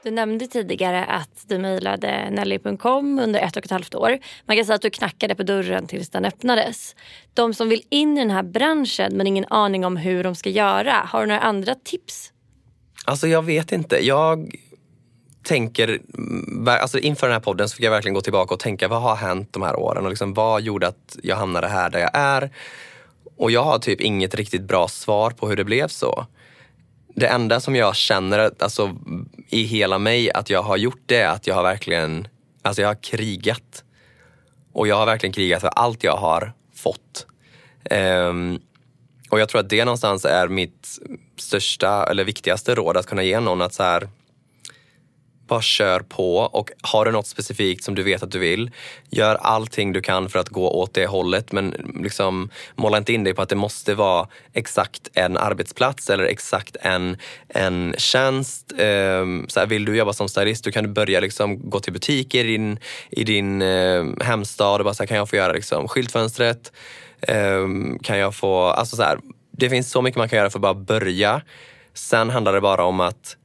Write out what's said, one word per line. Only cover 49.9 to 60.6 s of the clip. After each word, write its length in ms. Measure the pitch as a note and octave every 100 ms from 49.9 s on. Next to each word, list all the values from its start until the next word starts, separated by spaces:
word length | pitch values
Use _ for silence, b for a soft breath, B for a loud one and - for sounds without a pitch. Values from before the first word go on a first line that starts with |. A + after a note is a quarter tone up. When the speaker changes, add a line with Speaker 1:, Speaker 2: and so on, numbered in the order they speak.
Speaker 2:
du 80 | F2+
kan 280 | G2 F#2 F#2+
för 100 | F#2
att 100 | F2+
gå 220 | F#2+ F#2
åt 220 | F2 F#2
det 120 | - F#2
hållet. 460 | G2 F2+ F#2+ A2+
Men 180 | G2 G2 - - -
liksom, 460 | G2 - G2 F#2+ F#2+ B B -
måla 220 | A2 G#2+
inte 160 | G2+
in 100 | A#2
dig 100 | G2
på 80 | F#2
att 80 | F#2+
det 60 | G2
måste 400 | G2+ - - G#2
vara 320 | G2+ F2 F#2+ B B
exakt 560 | - A2+ - G2 - -
en 240 | - F2+ F2+
arbetsplats 720 | G#2 F#2+ G2 - B2+ C#3 -
eller 140 | G2
exakt 540 | F#2 G2+ - G2 - -
en, 360 | F#2+ F#2 F2+ F#2 B B B
en 480 | - F#2+ F2+ F2 -
tjänst. 760 | - B2+ C3+ C3 C3+ - - C4+
Ehm, 680 | G#2+ G2+ F#2+ F#2 F#2 F2+ -
så 120 | -
här, 80 | G2+
vill 180 | G#2+ G#2
du 120 | A2
jobba 160 | G#2+
som 160 | G2+ G2
stylist, 340 | - G2+ A2